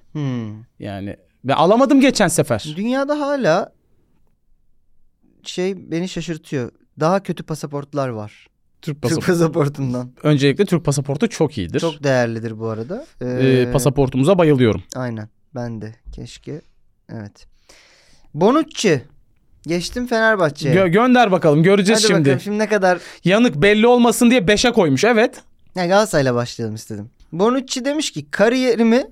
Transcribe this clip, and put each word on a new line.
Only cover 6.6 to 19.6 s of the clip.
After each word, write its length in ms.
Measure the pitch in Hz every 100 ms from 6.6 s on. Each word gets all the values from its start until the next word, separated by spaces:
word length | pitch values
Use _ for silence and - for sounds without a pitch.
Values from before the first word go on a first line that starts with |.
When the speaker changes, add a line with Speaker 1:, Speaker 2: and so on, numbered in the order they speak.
| 117 _ _ -
Speaker 1:
Daha 220 | 156 196
kötü 200 | 196 170
pasaportlar 640 | - 151 151 143 139 147 131
var. 380 | 110 104 - _ _ _ _
Speaker 2:
Türk 200 | - 143
Speaker 1:
Türk 100 | 120
Speaker 2:
pasaport- 140 | 156 180
Speaker 1:
pasaportundan. 840 | 170 165 165 143 143 131 123 123 -
Speaker 2:
Öncelikle 420 | 151 147 139 127
Türk 200 | 202 170
pasaportu 440 | - 139 139 139 226
çok 300 | - 151 -
iyidir. 220 | 92 156
Speaker 1:
Çok 220 | 165 151
değerlidir 540 | 139 127 117 113 113 110
bu 80 | 113
arada. 380 | 110 117 214 330 -
Speaker 2:
Ee, 60 | 123
Speaker 1:
Ee, 460 | 123 131 127 120
Speaker 2:
pasaportumuza 680 | 135 143 131 131 131 143 190
bayılıyorum. 440 | 156 135 117 98 - 127
Speaker 1:
Aynen. 320 | 127 110 104 _ _
Ben 260 | 123 120 110
de. 120 | 107 113 -
Keşke. 480 | - 120 - - 151 _ _ _ _ -
Evet. 380 | 117 104 _ - _ _ - _ _ _ _ -
Bonucci. 680 | 147 196 302 - - 180 139 - _ _ _ _ _